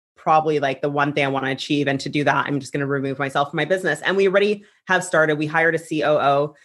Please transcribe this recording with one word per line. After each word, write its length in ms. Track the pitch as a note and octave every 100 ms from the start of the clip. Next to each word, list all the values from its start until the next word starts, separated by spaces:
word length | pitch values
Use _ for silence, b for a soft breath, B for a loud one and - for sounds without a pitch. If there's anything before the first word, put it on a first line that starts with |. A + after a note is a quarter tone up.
| _ _
probably, 440 | - D#3 D#3 D3+
like, 200 | C#3 C3+
the 80 | D3
one 220 | C#3+ D3
thing 140 | D3 C#3
I 20 |
wanna 240 | C3+ C3
achieve. 360 | C3+ - D3 C#3+
And 120 | C3+
to 80 | C#3+
do 140 | D3
that, 220 | C#3 C#3 C3
I'm 160 | C#3+
just 100 | B2+
gonna 140 | D3 C#3
remove 340 | C#3 C3+ C3
myself 300 | C#3 C#3+ C#3+
from 80 | D#3+
my 80 | D3+
business. 360 | F#3 F#3 C#3+
And 120 | - F#3+
we 120 | G3
already 360 | F#3+ G3+ G#3 B B -
have 160 | F#3
started. 340 | F3+ E3 D#3 D3+
We 100 | D3+
hired 280 | D#3+ E3 D#3+
a 40 |
C 220 | D#3+ D#3
O 140 | D3+ D3+
O, 380 | C3 C#3+ D3 -